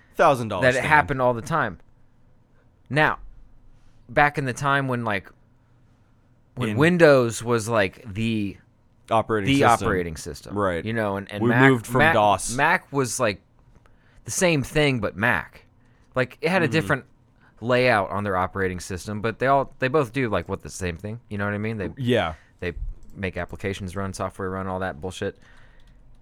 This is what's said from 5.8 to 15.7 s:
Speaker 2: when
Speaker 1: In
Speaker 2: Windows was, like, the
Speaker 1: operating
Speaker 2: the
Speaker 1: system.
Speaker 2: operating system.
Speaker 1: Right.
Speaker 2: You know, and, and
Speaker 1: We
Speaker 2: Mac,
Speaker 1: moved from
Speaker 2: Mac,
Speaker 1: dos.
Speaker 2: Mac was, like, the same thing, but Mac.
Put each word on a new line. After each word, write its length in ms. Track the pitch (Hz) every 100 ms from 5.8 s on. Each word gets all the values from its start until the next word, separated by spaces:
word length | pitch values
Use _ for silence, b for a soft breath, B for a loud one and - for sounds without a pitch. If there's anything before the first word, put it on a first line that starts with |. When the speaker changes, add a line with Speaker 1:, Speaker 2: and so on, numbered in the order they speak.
| _ _ _ _ _ _ _ -
Speaker 2:
when 140 | 120
Speaker 1:
In 80 | 107
Speaker 2:
Windows 680 | 156 180 160 139 117 107
was, 240 | 113 117 107
like, 340 | 113 98 - -
the 420 | 98 113 110 101 - _ _ _ _ -
Speaker 1:
operating 360 | 113 - 110 98
Speaker 2:
the 120 | 139
Speaker 1:
system. 280 | 131 113 107
Speaker 2:
operating 280 | 95 85 78
system. 420 | - 71 - 98
Speaker 1:
Right. 280 | 98 85 92
Speaker 2:
You 80 |
know, 240 | 113 107 98
and, 120 | 98
and 120 | 104
Speaker 1:
We 60 | 117
Speaker 2:
Mac, 200 | 123 135
Speaker 1:
moved 160 | 127 113
from 120 | 123
Speaker 2:
Mac, 140 | 156
Speaker 1:
dos. 420 | 117 104 95 - 120
Speaker 2:
Mac 360 | 151 180 -
was, 260 | 139 127 -
like, 220 | 120 95 _ _ _ - _ _ _ -
the 80 | -
same 320 | - 185 156
thing, 360 | 120 156 147 127
but 160 | 98 87
Mac. 480 | 117 98 - - -